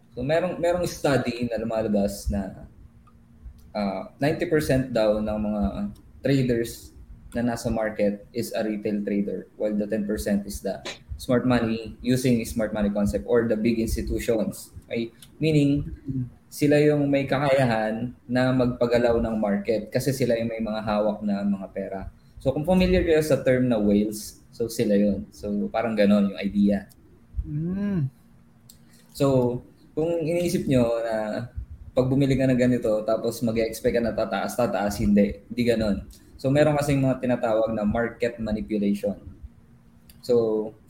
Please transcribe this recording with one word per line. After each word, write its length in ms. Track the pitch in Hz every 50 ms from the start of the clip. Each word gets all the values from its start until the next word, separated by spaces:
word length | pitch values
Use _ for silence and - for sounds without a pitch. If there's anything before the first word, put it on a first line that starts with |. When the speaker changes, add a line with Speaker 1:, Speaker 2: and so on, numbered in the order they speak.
| _ _ -
Speaker 1:
So, 80 | 123 127
merong, 320 | 143 160 170 180 180 - - 170
merong 240 | 175 175 180 170
study 640 | 151 - - - 147 135 123 120 123 117 120 120 117
na 80 | 113 107
lumalabas 720 | 113 113 113 110 110 107 104 101 101 101 98 - - -
na, 320 | 104 98 95 95 - - - - - - - - _ - - - - - - _ - - - - - - - - -
ah, 320 | 104 101 98 95 95 95 - -
ninety 320 | - 135 151 160 - 175
percent 480 | 175 160 151 151 - 135 131 127 - 117
daw 240 | 110 107 107 104 107
ng 200 | 107 107 107 107 104
mga 180 | 104 107 104 101 98 95 98 104 104 - - - - - - -
traders 720 | 131 139 135 123 120 120 113 117 - - - - - - - - - - - - - -
na 80 | 120 117
nasa 240 | 123 117 - -
market 560 | 120 113 113 110 107 104 - 104 101 101 - - -
is 240 | - 117 104 - -
a 80 | 117 107
retail 400 | 107 107 104 104 110 104 104 101
trader, 480 | 104 101 101 98 98 92 92 - - _ -
while 160 | 107 107 104
the 80 | 104 104
ten 240 | 101 110 110 101
percent 400 | 104 107 104 - 107 101 98 101
is 160 | 101 - - -
the 160 | 98 95 - - - - - - - - -
smart 240 | - - 123 120 123
money, 560 | 127 120 117 117 110 113 113 113 104 - -
using 400 | 117 123 127 127 131 127 120 113 113
smart 240 | - - 117 107 101
money 160 | 107 107 104
concept 400 | 101 101 104 101 101 104 98 -
or 160 | - 120 117 117
the 160 | 113 110 107
big 160 | 110 117 113
institutions. 960 | 113 113 107 - 113 101 - 113 107 - 123 113 107 98 98 - - - - - - -
Ay, 240 | - 113 117 117 113 - - - - -
meaning, 480 | - 151 160 156 147 143 139 143 147 147 - - - - 135 135 131 123 - - - _
sila 320 | - - - 147 143 147 147
yung 320 | 151 151 147 147 143 139
may 160 | 143 139 135
kakayahan 880 | 135 139 131 147 139 135 139 131 120 113 110 110 110 110 117 123 123 - - -
na 320 | - 123 127 127 127 127
magpagalaw 640 | 127 123 123 120 - 123 117 120 120 120 120 117 117
ng 160 | 113 110 110
market 560 | 107 107 101 98 101 - 117 110 104 101 -
kasi 240 | - 123 127 147 127
sila 240 | - 127 117 117 113
yung 80 | 117
may 160 | 117 113 113 113
mga 160 | 107 107 110
hawak 400 | 107 110 104 104 107 107 101 101 107
na 160 | 101 101 101 101
mga 240 | 101 101 95 95 - -
pera. 260 | 101 95 - 95 95 98 - - - _ - - -
So, 160 | - 135 131
kung 80 | 151 151
familiar 400 | 175 185 185 185 180 180 180 170
kayo 160 | 165 156 160
sa 240 | 156 156 139 - -
term 240 | 131 127 127 127
na 80 | 123 117
whales, 640 | 107 104 104 101 104 107 110 107 - - - - - - - -
so 160 | - 117 113
sila 240 | - - 113 104 101
yun. 320 | 101 104 101 98 95 - - -
So, 160 | - - 104 104 104 101
parang 240 | 104 - 110 117 113
ganon 400 | 110 104 101 101 104 104 101 98
yung 80 | 95 -
idea. 480 | 98 98 98 101 101 101 101 95 - - - - - - - - - _ - - -
Speaker 2:
Mm. 640 | 156 147 151 165 175 190 196 202 202 196 175 135 135 - _ _ - - - _ _ _ _ _ - - - - - - - - _
Speaker 1:
So, 480 | - - 143 139 135 127 123 120 120 123 - - - _ - - -
kung 160 | 151 160 170 170 165 156
iniisip 440 | 151 175 175 175 175 185 - -
nyo 320 | - 131 123 117 117 117 113 113
na 440 | 113 110 110 107 107 110 113 120 - - - - - - - - - -
pag 120 | 127 127 131
bumili 240 | 135 139 143 131 131
ka 80 | 123 135
ng 160 | 131 127 120
ganito, 320 | 123 123 123 117 117 110 107 107 104
tapos 320 | 113 110 - 117 117 113 -
mag-expect 560 | 120 113 110 113 113 113 - - - 123 120
ka 60 | 120 117
na 80 | 110
tataas, 440 | 107 117 110 101 - 98 90 98 -
tataas, 440 | - 120 104 - 90 101 104 101 -
hindi. 400 | 110 101 101 101 101 101 - - -
Hindi 160 | - 113 120 117
ganon. 340 | 117 113 110 110 104 95 - - - - - - - -
So, 160 | - - 131
meron 240 | 139 151 151 151 147
kasing 240 | 143 139 147 139 135
mga 240 | 135 131 123 - 131
tinatawag 480 | 123 123 - 123 113 107 110 110 110
na 160 | 113 107 104
market 480 | 104 104 117 117 110 - - 120 117 - - 110
manipulation. 720 | 107 110 107 101 - 107 101 101 101 101 - - 101 92 - - - - - - - - - - - - - - - - - - - - -
So, 520 | - - 120 117 113 110 110 107 107 110 - - -